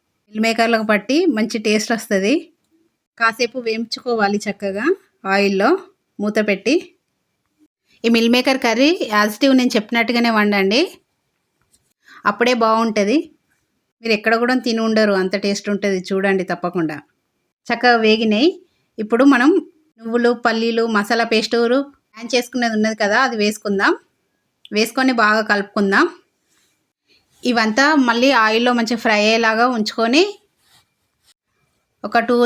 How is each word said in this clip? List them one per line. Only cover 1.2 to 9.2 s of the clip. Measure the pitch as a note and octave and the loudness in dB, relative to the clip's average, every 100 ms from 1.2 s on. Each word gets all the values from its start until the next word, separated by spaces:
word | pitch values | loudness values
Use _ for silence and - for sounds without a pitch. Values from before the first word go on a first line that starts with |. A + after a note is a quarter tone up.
| F#4 | 0
మంచి | A3 A3+ A3+ | 0 -2 -2
టేస్ట్ | G#3+ G#3+ G#3+ | -2 -2 -2
వస్తది. | A3+ - G3 G3+ D#4 - _ _ _ _ _ _ _ | -6 -2 -2 0 -2 -4 _ _ _ _ _ _ _
కాసేపు | A3+ A3+ A#3+ C4 | -4 -2 -4 -4
వేయించుకోవాలి | A#3 A3 A#3 - - A#3 G3 G#3 G#3 | -6 -6 -6 -8 -4 -2 0 -2 -6
చక్కగా | G3+ G3 G3 C4+ F#4+ _ _ | -8 -8 -4 -4 -4 _ _
ఆయిల్లో | G3 G3 G3+ F#3+ A3 F#4+ - _ _ - | -2 0 0 2 2 0 -4 _ _ -8
మూత | G#3 A3 G#3+ | -4 -2 -2
పెట్టి. | F#3 G#3+ E4+ - _ _ _ _ _ _ _ _ _ _ _ | -2 0 -2 -4 _ _ _ _ _ _ _ _ _ _ _
ఈ | A3+ | 0
మీల్ | A#3 A#3 | 2 2
మేకర్ | B3 C4 C4 | 2 2 0
కర్రీ | A#3 A3+ C#4+ F#4 A#3 G#3 | 0 2 2 2 0 0